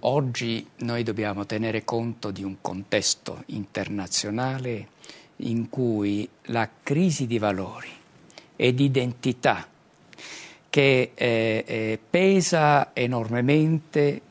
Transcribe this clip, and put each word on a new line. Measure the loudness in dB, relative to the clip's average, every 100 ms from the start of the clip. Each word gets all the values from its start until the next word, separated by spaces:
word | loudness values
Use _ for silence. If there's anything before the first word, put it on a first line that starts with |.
oggi | 2 0 0 -4 -4 -4 -6 _
noi | -4 -2
dobbiamo | -2 -2 -4 -4 -6
tenere | -4 -2 -4
conto | -2 -2 -4 -6 -8
di | -6
un | -8 -8
contesto | -8 -8 -2 0 0 -4 -8 -12 -10
internazionale | -8 -8 -8 -6 -6 -4 -4 -4 -4 -4 -4 -6 -8 -10 _ -20 -20 -20 _
in | -4 -2 -4
cui | -2 0 0 0 -2 -4 _
la | -6 -4 -4 _
crisi | -4 2 2 0 -2
di | 0
valori | 0 -2 -4 -10 -16 -18 _ _ -20 -20 -20 _
e | 2
di | 4 2
identità | 2 -2 -2 -4 0 0 0 -6 _ _ _ _ -20 -18 -16 -18 -20 _
che, | 4 6 6 2
eh, | 0 0 2 2 0 -2
eh, | -4 -4 -4 0
pesa | 2 4 4 4 4 4 4 2
enormemente | -2 0 0 -2 0 4 4 4 2 0 0 2 0 -10